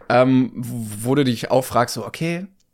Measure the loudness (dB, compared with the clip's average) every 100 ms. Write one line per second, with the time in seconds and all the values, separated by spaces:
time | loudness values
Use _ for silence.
0 | 0 4 6 4 2 -4 -10 -8 -10 -6
1 | 0 2 2 0 0 0 2 0 0 -4
2 | -10 -6 -6 -6 -10 _ _